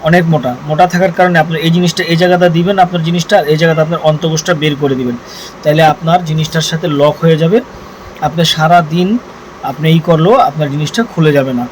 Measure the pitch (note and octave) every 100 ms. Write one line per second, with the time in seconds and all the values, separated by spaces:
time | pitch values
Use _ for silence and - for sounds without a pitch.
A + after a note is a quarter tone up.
0 | D#3+ F3+ E3 D#3 B2 B2+ D3 D#3 F3+ F3
1 | F#3+ E3+ F3+ E3+ D#3 D#3+ E3 E3+ F3+ -
2 | E3 E3 F3+ F3+ F3 E3 F3 G3 F3 F3
3 | D#3+ F3 E3+ G3+ D3+ D#3 E3 D#3+ D#3 E3+
4 | D#3 D3+ E3 D#3+ - D#3+ D#3 C#3+ C#3+ C3
5 | B2 A#2+ - - - - D3+ D3+ D#3 D3
6 | D#3+ F3 E3 D#3 D#3 E3 D3+ D#3+ E3 C#3+
7 | D3 D3 E3 D#3 E3 A3 - - - -
8 | - - D3+ D#3+ E3 D#3+ D#3+ F3 D#3 E3+
9 | F#3 A#3+ - - - - C#3 C3+ D#3+ E3
10 | E3+ D#3+ E3+ B3+ - D3+ D3 D3 D3 -
11 | A#3 - D#3 C#3+ C3+ B2 A#2+